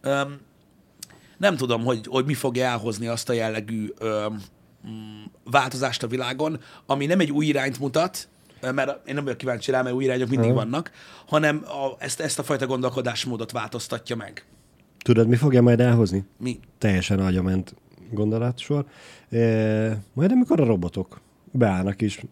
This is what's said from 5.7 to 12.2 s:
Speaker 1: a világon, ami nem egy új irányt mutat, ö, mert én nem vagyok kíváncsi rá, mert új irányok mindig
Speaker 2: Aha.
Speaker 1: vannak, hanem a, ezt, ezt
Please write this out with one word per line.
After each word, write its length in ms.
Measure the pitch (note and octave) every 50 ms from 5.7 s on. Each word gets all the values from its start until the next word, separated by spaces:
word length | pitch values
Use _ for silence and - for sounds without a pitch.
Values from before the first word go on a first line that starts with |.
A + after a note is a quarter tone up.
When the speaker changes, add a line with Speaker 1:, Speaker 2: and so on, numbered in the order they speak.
| B2+ B2+ C3+ C3 B2 - -
Speaker 1:
a 40 |
világon, 520 | A2+ A#2+ B2+ B2+ A#2+ C3 C3 D3+ D#3 D#3+ - - - - - _
ami 200 | - C#3 C#3 C#3+
nem 140 | D3 F3 G3
egy 120 | E3+ C#3+
új 140 | C#3+ D3 D#3
irányt 340 | D3+ C#3+ C#3 C3 C#3 B2 B2+
mutat, 480 | C#3 C#3 B2+ D#3 E3+ F#3 - - - _ _ _ _ _ _ -
ö, 100 | - B2+
mert 360 | C3 C#3 C3 C3+ - - _
én 60 | - C3+
nem 80 | D3+ D3
vagyok 140 | C3+ A#2+ -
kíváncsi 320 | - C3 B2 A2 - -
rá, 100 | C3 B2+
mert 140 | B2+ B2+ B2
új 80 | B2+ C3+
irányok 260 | C3 B2+ B2+ B2+ A#2
mindig 200 | C3+ C3 A2+ A2+
Speaker 2:
Aha. 100 | B2+ B2
Speaker 1:
vannak, 320 | G#2+ A2+ B2 D#3 E3 - _ - - - - - -
hanem 360 | - D3+ D3+ D#3 D3+ D3 D3+ -
a, 380 | - - C#3+ C3+ C3+ A2+ - -
ezt, 160 | B2+ -
ezt 200 | -